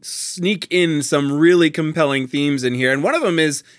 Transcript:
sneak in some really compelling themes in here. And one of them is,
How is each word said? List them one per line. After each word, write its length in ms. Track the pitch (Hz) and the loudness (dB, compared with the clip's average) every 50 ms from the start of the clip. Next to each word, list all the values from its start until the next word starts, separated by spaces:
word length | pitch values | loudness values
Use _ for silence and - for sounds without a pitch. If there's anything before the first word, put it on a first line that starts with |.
| - | -14
sneak 640 | - - - - - - - 175 185 214 175 - - | -12 -10 -10 -10 -10 -8 -4 -2 -2 -2 -2 -4 -2
in 320 | - 180 175 170 156 147 135 | 0 2 2 2 0 0 -2
some 300 | - 160 147 143 139 143 | 0 0 0 0 0 0
really 380 | 147 160 170 180 175 170 156 | 4 4 6 6 6 4 2
compelling 560 | 151 - 160 156 156 170 156 143 139 135 131 | 2 0 -4 -4 0 0 0 0 0 -2 -4
themes 360 | 127 - 143 143 147 143 135 123 | -4 -4 -2 -2 -2 -2 -2 -2
in 100 | 127 123 | -2 -2
here. 180 | 123 127 127 135 | 0 0 0 0
And 100 | 139 147 | 0 0
one 120 | 208 294 | 0 0
of 80 | 339 302 | 0 0
them 160 | 208 170 165 | 0 0 2
is, 240 | 156 156 143 - - _ - | 0 0 -2 -4 -10 _ -18